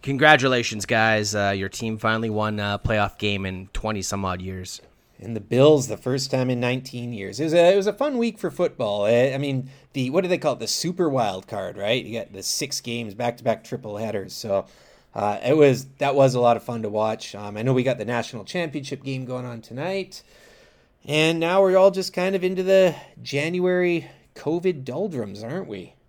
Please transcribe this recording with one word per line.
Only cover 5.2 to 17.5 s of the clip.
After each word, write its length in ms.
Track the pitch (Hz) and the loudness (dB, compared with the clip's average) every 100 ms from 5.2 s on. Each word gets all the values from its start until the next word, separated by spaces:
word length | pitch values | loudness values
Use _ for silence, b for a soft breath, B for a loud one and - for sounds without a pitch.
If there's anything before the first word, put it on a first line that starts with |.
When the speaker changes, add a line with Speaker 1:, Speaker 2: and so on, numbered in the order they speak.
| 101 | -10
Speaker 2:
the 60 | 113 | -10
Bills, 480 | 98 117 143 151 135 | -2 6 8 6 2
the 80 | 107 | -6
first 340 | - 135 135 | -4 -4 -2
time 200 | 131 127 | -2 0
in 100 | 123 | 0
nineteen 540 | 123 127 131 123 120 | -2 -2 -6 -10 -10
years. 260 | 117 98 98 | -8 -8 -6
It 40 | |
was 100 | 160 | 0
a, 180 | 170 170 | 6 6
it 40 | 202 | 6
was 100 | 196 | 2
a 60 | |
fun 240 | 202 294 254 | -2 -2 0
week 200 | 233 214 | -2 -2
for 120 | 175 | -8
football. 560 | 135 - - 110 104 104 | -2 -4 -2 -4 0 4
I, 260 | 120 131 | 4 4
I 60 | 135 | 0
mean, 320 | 143 131 131 B B | -2 -4 -6 B B
the, 160 | 139 127 | -6 0
what 100 | 156 | 0
do 80 | 185 | 0
they 80 | 175 | 0
call 180 | 151 | 0
it? 40 | 123 | -2
The 80 | - | -4
super 420 | - 160 180 170 | -4 -4 0 0
wild 380 | 131 110 92 - | 2 0 -2 -8
card, 320 | 107 92 98 | -8 -8 -4
right? 260 | 101 123 | -2 0
You 140 | 95 113 | -2 -8
got 160 | - | -8
the 80 | 95 | -10
six 400 | 95 - 139 - | -6 -6 -4 -6
games, 320 | 120 117 113 | -6 -6 -8
back-to-back 500 | 101 120 123 120 110 | -4 -4 -2 -2 -4
triple 320 | - 123 110 104 | -4 -10 -8 -8
headers. 380 | 110 104 95 | -6 -6 -8
So, 320 | - 110 98 90 b b b b | -10 -2 -2 -2 b b b b
uh, 240 | - 104 101 | -4 -2 0
it 140 | - 156 | 0 6
was, 300 | 143 127 - - | 6 6 -2 -4
that 160 | 143 | 0
was 200 | 139 135 | 4 4
a 60 | 123 | 6
lot 180 | 120 117 | 4 4
of 40 | |
fun 200 | - 117 | 0 -6
to 80 | 107 | -4
watch. 440 | 107 110 110 - | 0 0 -2 -8
Um, 220 | 98 104 | -12 -10